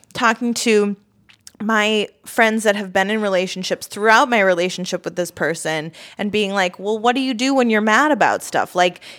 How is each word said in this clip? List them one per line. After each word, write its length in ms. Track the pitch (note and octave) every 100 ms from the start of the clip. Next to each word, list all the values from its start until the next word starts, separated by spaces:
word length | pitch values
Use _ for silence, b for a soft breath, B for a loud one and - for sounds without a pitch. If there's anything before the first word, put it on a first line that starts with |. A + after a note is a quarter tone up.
| _
Talking 400 | - A#3 A3+ A#3+
to 420 | A3+ A#3+ G#3+ G3+ G3+ _ _ _ _ - _
my 460 | G#3 A3 G#3 G#3+ G3 _
friends 380 | - - A3 A3
that 120 | G#3+ G3+
have 140 | F#3+
been 160 | F#3+ F#3+
in 120 | A3
relationships 640 | G#3 F#3 F#3 F#3 F#3 F3 -
throughout 420 | G#3 A3 A3+ C4+
my 100 | A#3
relationship 640 | F#3+ F3 F3+ F3+ F#3 F3+
with 100 | - F3+
this 120 | F3
person 600 | - D#3 E3 D#3+ D#3 D#3+ B B -
and 140 | G3+
being 220 | G#3 G3
like, 260 | G3 F3+ -
"Well, 180 | G3 A3
what 160 | A3+
do 60 | B3+
you 120 | C4
do 200 | A3 C4
when 160 | C4+ A#3+
you're 120 | G#3+
mad 300 | A3 A3 D4+
about 320 | A#3+ D3 G2+
stuff?" 320 | - C#3 F#2+
Like, 240 | F3+ F3+ F3 B